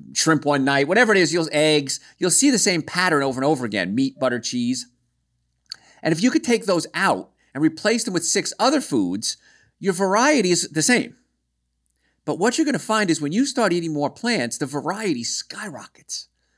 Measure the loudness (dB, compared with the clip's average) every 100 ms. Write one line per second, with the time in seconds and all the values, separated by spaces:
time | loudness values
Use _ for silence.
0 | -10 -2 2 2 2 2 2 2 4 4
1 | 4 4 2 0 0 2 4 2 0 -8
2 | -12 -4 0 4 4 4 2 0 -2 0
3 | 2 2 0 0 0 0 -2 -2 -2 0
4 | -2 -2 -2 -2 -4 -4 -2 -4 -8 _
5 | _ _ _ _ _ _ _ -20 _ _
6 | -2 0 2 0 0 0 0 -2 -2 -2
7 | 0 -2 -6 _ _ 0 0 0 0 0
8 | -2 -4 -2 -2 -2 0 2 2 0 0
9 | 0 -2 -6 -8 _ _ _ _ -4 0
10 | 2 4 4 4 2 0 -2 -2 2 2
11 | 0 -12 _ _ _ _ _ _ _ _
12 | _ _ -6 0 0 2 0 -2 0 0
13 | 2 0 -2 -2 -2 0 0 0 -2 -2
14 | -4 -4 -2 -2 -2 -6 -6 -4 -6 -4
15 | -4 -4 -6 -8 -10 -12 -12 -14 -18 _
16 | -16 -16 -16 _ _